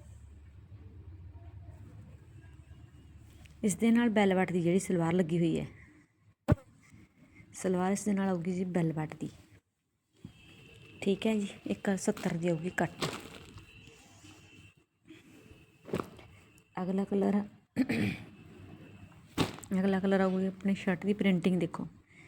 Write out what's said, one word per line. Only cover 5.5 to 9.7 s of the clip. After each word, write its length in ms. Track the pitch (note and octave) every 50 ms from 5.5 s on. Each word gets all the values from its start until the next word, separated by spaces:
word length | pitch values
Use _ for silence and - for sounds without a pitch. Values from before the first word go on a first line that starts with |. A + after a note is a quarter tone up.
| D#3+ D3
ਹੈ, 60 | D3 - - - - - - - - _ _ _ _ _ _ _ _ - - - - - - _ _ _ - - - - _ _ - - - - - - -
ਸਲਵਾਰ 380 | - - F#3+ F#3 F3+ F3+ F#3
ਇਸ 120 | G3+ G3 -
ਦੇ 80 | G#3+ G3+
ਨਾਲ 160 | F#3+ G3 F#3+
ਆਊਗੀ 240 | F#3 E3+ D#3+ F#3 F3+
ਜੀ 100 | F3+ F#3+ F#3 F3
ਬੈਲਵਟ 380 | F#3 E3 D#3+ D3 D#3 D#3 D3+ - -
ਦੀ। 100 | - D3 - - - _ - - _ _